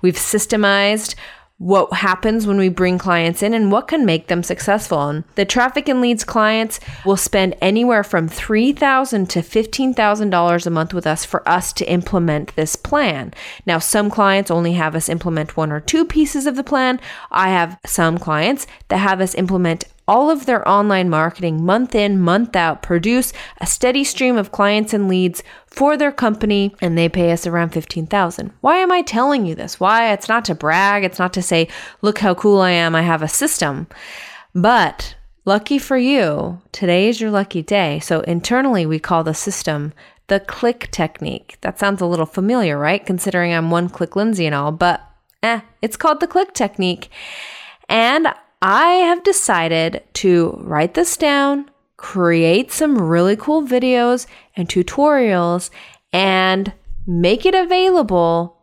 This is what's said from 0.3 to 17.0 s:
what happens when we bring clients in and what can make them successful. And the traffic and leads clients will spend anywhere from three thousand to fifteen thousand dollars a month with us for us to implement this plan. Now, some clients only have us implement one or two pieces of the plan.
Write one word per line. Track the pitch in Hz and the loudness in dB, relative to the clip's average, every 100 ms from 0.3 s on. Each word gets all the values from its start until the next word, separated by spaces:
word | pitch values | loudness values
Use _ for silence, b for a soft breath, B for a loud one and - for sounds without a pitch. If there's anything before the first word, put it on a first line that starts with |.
| 214 - 214 208 196 202 214 214 - B B B _ | -2 0 0 2 2 2 0 -4 -12 B B B _
what | 180 196 - | 0 2 2
happens | 185 202 185 220 226 214 | 0 -2 0 0 0 0
when | 196 | 2
we | 190 | 2
bring | 180 185 180 | 2 0 0
clients | 190 170 165 170 | 0 0 0 0
in | 202 | 0
and | 226 208 | 2 2
what | 202 254 | 2 0
can | 330 233 | 0 2
make | 165 - | 2 0
them | 175 | -4
successful. | 170 180 - 208 - 160 143 | -2 -6 0 0 0 -2 -2
And | 151 160 | -4 -6
the | - | -4
traffic | 294 254 247 269 294 | -2 2 0 0 -2
and | 254 | 0
leads | 247 226 | 2 0
clients | - 233 214 220 220 - B B | -2 0 2 0 -2 -6 B B
will | 190 196 | 0 0
spend | - 208 190 - | 0 0 0 0
anywhere | 185 214 240 226 | 0 2 2 2
from | 196 185 160 | 2 -2 -2
three | - - 214 247 | -6 -2 0 2
thousand | 285 285 262 262 220 185 | 2 2 2 0 -2 -2
to | - | -2
fifteen | 165 220 220 - 262 247 | -2 -2 -2 -2 -2 2
thousand | 214 214 214 | 2 2 0
dollars | 180 170 175 175 | 2 2 2 0
a | |
month | 165 160 | -2 -2
with | 185 170 | -2 -2
us | 156 - | -4 -4
for | - - | -4 0
us | 175 - | 0 -2
to | - - | -8 -2
implement | 180 175 190 170 151 - - | -2 0 0 0 -2 -4 -4
this | 156 - | -4 -4
plan. | - 294 262 147 123 - B B - | -4 0 0 -2 -8 -14 B B -2
Now, | 165 | -2
some | - 214 208 | 0 0 0
clients | 202 196 196 196 | 2 2 2 2
only | 170 170 | 0 0
have | 175 160 160 | 0 0 -2
us | - | -4
implement | 165 175 165 151 - | -4 -2 -4 -4 -4
one | 156 | -4
or | 151 | -4
two | - 320 330 | -2 0 0
pieces | 302 294 294 277 | 2 0 0 -4
of | 254 | -4
the | |
plan. | - 285 254 254 | -2 0 0 -2